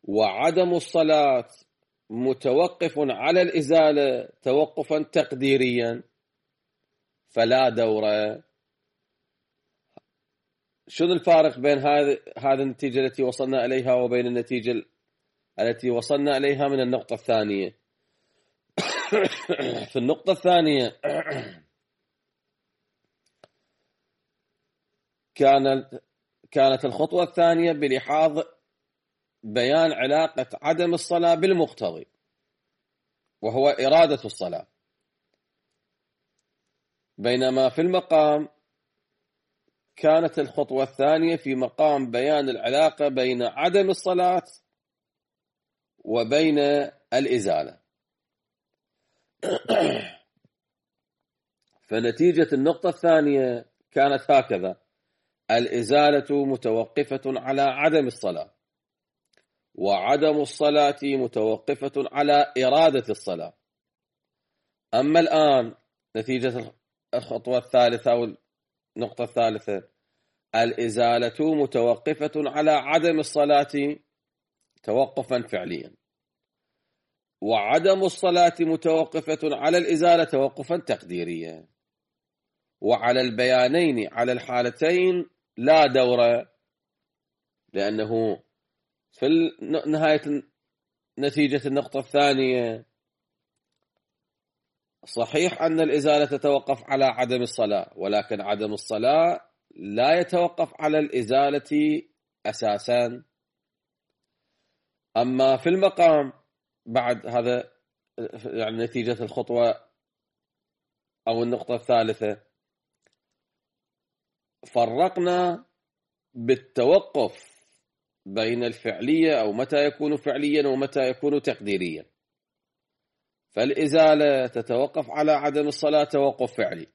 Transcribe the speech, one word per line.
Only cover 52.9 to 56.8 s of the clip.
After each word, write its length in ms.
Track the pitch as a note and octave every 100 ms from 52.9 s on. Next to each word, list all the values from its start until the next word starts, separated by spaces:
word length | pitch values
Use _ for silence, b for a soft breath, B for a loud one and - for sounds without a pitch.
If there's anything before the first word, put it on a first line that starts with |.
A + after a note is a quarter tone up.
| E3 E3+ D#3+ D3 C#3 B2+ A#2+ - _ _
كانت 400 | - C#3 C3+ -
هكذا: 460 | C#3 - G#2 F#2 F2 _ _ _ _ _ _ _
الإزالة 960 | A#2 A#2+ A#2+ A2 C#3+ D3 C#3+ C#3 C#3+ C#3
متوقفة 760 | B2+ A#2 A2